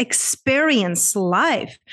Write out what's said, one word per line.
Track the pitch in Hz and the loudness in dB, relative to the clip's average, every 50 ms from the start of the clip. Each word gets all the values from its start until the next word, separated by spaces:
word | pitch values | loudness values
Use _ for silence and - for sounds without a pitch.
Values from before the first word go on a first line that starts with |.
experience | 254 - - - - - - - _ 269 262 277 311 311 294 233 196 175 175 175 - - - | -4 -2 -2 -4 -2 -2 -6 -4 _ 0 2 2 2 2 2 2 2 0 -2 -2 -2 -2 0
life, | 208 190 180 180 190 285 330 277 - - - - _ _ - | 0 0 2 2 2 2 2 0 -2 -4 -8 -14 _ _ -20